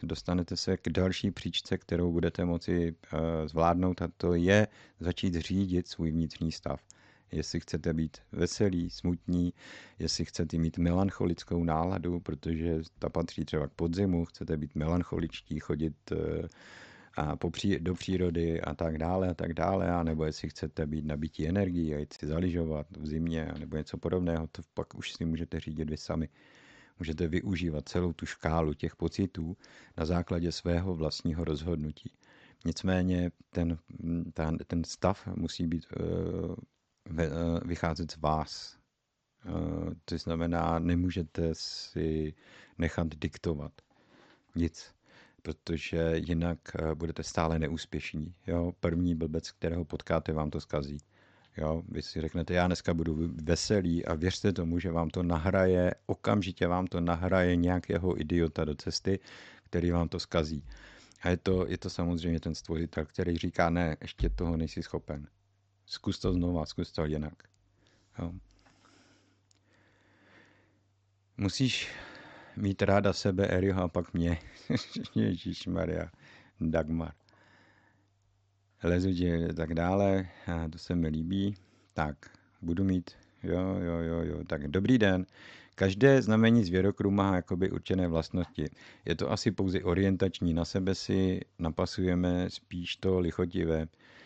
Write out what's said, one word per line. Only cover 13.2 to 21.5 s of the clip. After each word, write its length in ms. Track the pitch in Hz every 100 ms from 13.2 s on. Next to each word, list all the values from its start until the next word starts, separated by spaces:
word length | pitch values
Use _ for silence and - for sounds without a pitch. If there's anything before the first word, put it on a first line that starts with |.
| 85 -
třeba 220 | 76 78 69
k 60 |
podzimu, 520 | - 85 85 101 85
chcete 320 | 82 - 80 80
být 180 | 73
melancholičtí, 840 | 78 78 87 87 85 82 - - 76
chodit, 360 | - 76 80 73 -
eh, 360 | 80 78 80 82 - - - - - - -
a 180 | 76 76
po 140 | 87
pří-, 300 | - 101 82
do 140 | 87
přírody 640 | 90 - 92 90 85 82 82
a 140 | -
tak 240 | 78 82 78
dále 300 | 80 95 92
a 60 |
tak 200 | 87 85
dále, 360 | 78 87 95 90
a 120 | 87
nebo 220 | 82 78
jestli 240 | 78 - 78
chcete 380 | - 78 - 76
být 180 | 78
nabití 440 | 76 73 80 -
energií 460 | 78